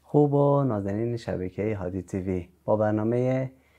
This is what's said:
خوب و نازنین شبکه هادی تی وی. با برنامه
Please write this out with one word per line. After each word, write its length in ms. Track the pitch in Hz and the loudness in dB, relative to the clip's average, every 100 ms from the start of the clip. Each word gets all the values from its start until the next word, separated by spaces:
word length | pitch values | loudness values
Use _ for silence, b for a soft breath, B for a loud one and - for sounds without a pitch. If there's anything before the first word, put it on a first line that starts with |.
خوب 300 | - 147 147 | 0 2 4
و 300 | 143 143 143 | 4 4 2
نازنین 540 | 135 107 98 104 117 117 | 2 0 -2 -2 -2 -4
شبکه 580 | 104 90 92 - 104 104 | -4 -6 -6 -4 -4 -4
هادی 260 | 90 92 | -6 -8
تی 180 | 87 98 | -6 -6
وی. 300 | 92 92 87 _ - | -4 -4 -6 _ -2
با 100 | 107 | 2
برنامه 760 | 107 107 110 120 127 131 131 - b | 2 0 0 0 0 0 -4 -10 b